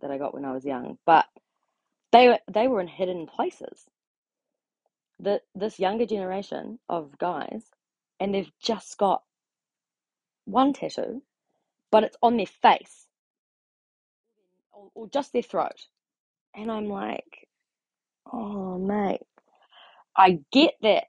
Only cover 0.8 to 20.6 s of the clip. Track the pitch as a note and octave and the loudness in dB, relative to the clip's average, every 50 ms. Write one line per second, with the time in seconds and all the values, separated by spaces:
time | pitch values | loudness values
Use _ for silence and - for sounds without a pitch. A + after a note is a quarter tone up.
0.8 | B2+ C#3 - - - F3 E3 D3+ - - _ - _ _ _ _ _ _ _ _ | -8 -12 -12 -4 4 6 6 6 6 4 _ -20 _ _ _ _ _ _ _ _
1.8 | _ _ _ _ _ - - A#3 B3+ B3 A3+ - - - F#3 G#3+ A#3+ C4+ B3 G3 | _ _ _ _ _ 6 8 8 8 8 6 4 0 -4 -2 0 0 0 0 -2
2.8 | F3 E3 - - F#3 F3+ F3+ E3+ D#3 - - - C#4+ F#4 - - - - - _ | -4 -4 -6 -6 -4 -4 -4 -6 -10 -10 -6 -6 -6 -6 -6 -10 -16 -18 -18 _
3.8 | - _ _ _ _ _ _ _ _ _ _ _ _ _ _ _ _ _ _ _ | -20 _ _ _ _ _ _ _ _ _ _ _ _ _ _ _ _ _ _ _
4.8 | _ _ _ _ _ _ _ - F3+ G3 G#3 - - _ - G3 G3+ A3 - - | _ _ _ _ _ _ _ -8 -4 -4 -4 -4 -4 _ -12 -8 -8 -8 -4 -2
5.8 | F#3 F#3 G#3 A3+ A#3+ - A3 G3 F#3 F#3 F#3 G3 G3 - - - - - A3+ - | -2 -2 0 -2 -2 -2 -4 -4 -4 -4 -6 -6 -8 -8 -10 -10 -10 -12 -14 -14
6.8 | _ - F3 E3 D3+ C#3+ C#3+ - F3 F3+ E3+ C#3 - - - A3 - _ _ _ | _ -6 -6 -6 -6 -8 -10 -6 -4 -4 -4 -6 -8 -10 -10 -14 -14 _ _ _
7.8 | _ _ _ _ _ _ _ - F#3+ G3+ G3 G3 E3+ - _ _ - - A3 G3+ | _ _ _ _ _ _ _ -6 -4 -4 -2 -4 -4 -6 _ _ -6 -4 -4 -4
8.8 | - - - - G#3 F#3+ E3+ - _ _ _ _ _ _ _ _ _ _ _ _ | -6 -12 -4 0 0 0 0 0 _ _ _ _ _ _ _ _ _ _ _ _
9.8 | _ _ _ _ _ _ _ _ _ _ _ _ - G#3+ F#3+ B3+ C4+ C#4+ C4 - | _ _ _ _ _ _ _ _ _ _ _ _ -12 -4 0 2 2 2 0 -4
10.8 | E3 D3+ - - - - A3 C#4 - _ _ _ _ _ _ _ _ _ _ _ | -8 -10 -8 -8 -8 -8 -8 -12 -14 _ _ _ _ _ _ _ _ _ _ _
11.8 | _ - - A3 G#3+ - - - - A#3 A#3+ A3+ F#3 - - _ - A3+ F3+ - | _ 2 4 4 4 2 -2 2 2 2 2 2 -2 -4 -2 _ 4 4 4 4
12.8 | - - - - - _ _ _ _ _ _ _ _ _ _ _ _ _ _ _ | 0 -12 -20 -20 -20 _ _ _ _ _ _ _ _ _ _ _ _ _ _ _
13.8 | _ _ _ _ _ _ _ _ _ _ _ _ F#3 F3+ _ F#3 _ _ - G3+ | _ _ _ _ _ _ _ _ _ _ _ _ _ _ _ _ _ _ -20 -20
14.8 | G3 - - A3+ A3+ F#3 - C#4 - - - A#3+ - - - E3+ D3+ - - - | -20 -20 -18 -18 -10 -4 -4 -4 -2 -2 -2 -4 -4 -2 -2 -2 -2 -2 -4 -12
15.8 | - _ _ _ _ _ _ _ _ _ _ _ _ _ - G3+ G#3+ A3+ A3 G#3+ | -20 _ _ _ _ _ _ _ _ _ _ _ _ _ -16 -12 -8 -8 -6 -6
16.8 | G#3 G#3 G3+ G3 G#3 G#3+ - - - - - - - _ _ _ _ _ _ _ | -6 -6 -6 -6 -6 -8 -8 -10 -12 -16 -20 -20 -20 _ _ _ _ _ _ _
17.8 | _ _ _ _ _ _ _ _ - - - A#3 G#3+ G3+ G#3 G3 F#3+ F#3 F#3 F3+ | _ _ _ _ _ _ _ _ -18 -12 -10 -8 -8 -8 -8 -8 -8 -8 -8 -6
18.8 | F#3+ G3 G3+ G#3 G3+ F#3+ - - - _ _ _ _ _ _ _ _ _ _ - | -4 -4 -2 -2 -2 -2 -2 -4 -6 _ _ _ _ _ _ _ _ _ _ -20
19.8 | - - - - - _ - G3 F#3+ F#3 F3+ D3+ - - - C4+ | -20 -20 -20 -20 -20 _ 2 4 6 6 4 2 -2 0 2 4